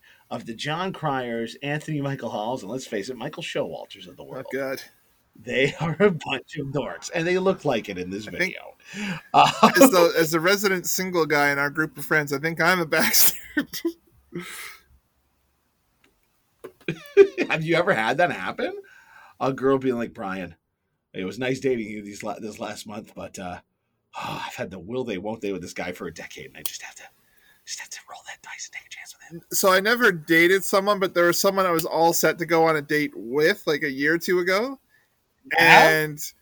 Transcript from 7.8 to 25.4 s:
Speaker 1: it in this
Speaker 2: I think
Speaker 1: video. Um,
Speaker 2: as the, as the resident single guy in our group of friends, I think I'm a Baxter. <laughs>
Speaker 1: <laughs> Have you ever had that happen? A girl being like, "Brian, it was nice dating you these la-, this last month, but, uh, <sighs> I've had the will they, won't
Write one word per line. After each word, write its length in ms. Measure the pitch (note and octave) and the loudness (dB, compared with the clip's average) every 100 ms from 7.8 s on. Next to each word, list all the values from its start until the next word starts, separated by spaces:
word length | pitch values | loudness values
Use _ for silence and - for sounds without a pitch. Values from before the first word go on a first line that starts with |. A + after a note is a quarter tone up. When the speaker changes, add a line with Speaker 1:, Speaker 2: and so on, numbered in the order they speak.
| G#2 | -2
Speaker 1:
it 100 | F2+ | -8
in 100 | F2+ | -6
this 180 | G2 G#2 | -8 -8
Speaker 2:
I 40 | |
think 120 | E2+ - G1+ | -4 -4 -4
Speaker 1:
video. 220 | G1+ - - G3 G3+ D#3+ - C#3+ | -16 -20 -18 -10 -8 -8 0 4
Um, 100 | C#3+ - | 4 6
Speaker 2:
as 280 | E3+ - - | 4 8 8
the, 220 | F#3 E3+ D3 | 8 6 4
as 140 | D#3 | 2
the 80 | E3 | 2
resident 480 | E3+ G3 G3+ F#3 E3+ | 4 4 2 0 -2
single 400 | - F#3 F3 D3+ | -4 -2 0 2
guy 240 | D3+ C#3+ | 4 4
in 80 | C#3 | 2
our 100 | C#3+ | 0
group 260 | D3 D#3 - | -2 -4 -6
of 80 | C#3+ | -2
friends, 280 | D#3 C#3+ | 0 0
I 60 | C#3 | -2
think 200 | D#3+ E3 | -2 0
I'm 200 | E3 F#3 | 2 2
a 80 | E3 | 2
Baxter. 480 | D#3+ A2+ - - - - - | 0 2 4 2 0 -6 -6
<laughs> 100 | - - E4+ - _ _ _ F3 F3 - - - _ _ _ _ _ _ _ _ _ _ _ _ _ _ _ _ _ _ - - - | -6 -6 -8 -8 _ _ _ -14 -12 -14 -16 -20 _ _ _ _ _ _ _ _ _ _ _ _ _ _ _ _ _ _ -20 -12 -10
Speaker 1:
<laughs> 600 | D#5+ - C#5 G4 - - | -10 2 6 6 4 -4
Have 140 | F3+ | -2
you 120 | D#3+ D#3+ | 0 0
ever 180 | G#3+ | 2
had 240 | B2+ A2 C#3 | 0 0 0
that 140 | F3 | 0
happen? 420 | G#2 F#2+ - D4 G4+ - - _ - - _ | -2 -8 -6 -6 -8 -16 -20 _ -20 -20 _
A 140 | C3 | -4
girl 240 | C3+ C3 C3+ | -2 0 2
being 180 | C3 A#2 | 0 -2
like, 180 | A2 | -6
"Brian, 420 | A#2 G2 F#2+ F2 - _ _ _ _ _ | -8 -8 -8 -10 -14 _ _ _ _ _
it 120 | G2 F#2 | -10 -8
was 140 | G2+ | -4
nice 200 | B2+ C3 | -4 -2
dating 280 | C3+ A#2+ G#2+ | -2 -2 -4
you 120 | G#2+ | -10
these 200 | G2+ G2+ | -12 -10
la-, 160 | A2 - | -10 -10
this 200 | G#2+ G#2+ | -12 -10
last 280 | G#2+ G2+ - | -12 -12 -14
month, 260 | G#2+ F#2+ - | -14 -16 -16
but, 220 | E2+ - | -16 -12
uh, 200 | F2+ F2 - _ _ | -12 -12 -16 _ _
<sighs> 280 | _ _ - | _ _ -12
I've 400 | - - - - | -10 -10 -10 -10
had 160 | G#2+ | -12
the 80 | F#2 | -12
will 240 | F2 B2+ | -10 -8
they, 140 | A#2 F#2+ | -6 -6
won't 240 | G#2 A2+ | -6 -8